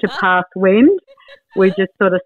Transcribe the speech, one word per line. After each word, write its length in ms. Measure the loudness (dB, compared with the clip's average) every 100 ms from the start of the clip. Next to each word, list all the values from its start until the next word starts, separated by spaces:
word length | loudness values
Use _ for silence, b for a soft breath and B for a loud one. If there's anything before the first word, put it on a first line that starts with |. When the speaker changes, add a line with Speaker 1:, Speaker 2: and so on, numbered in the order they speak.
Speaker 1:
to 80 | -6
Speaker 2:
<laughs> 120 | -4
Speaker 1:
pass 240 | -2 -2 -4 -2
wind, 420 | 0 4 2 2 _ _ B B _
we 140 | -2 0
just 220 | 0 -6 -2
sort 100 | -2
of 80 | -2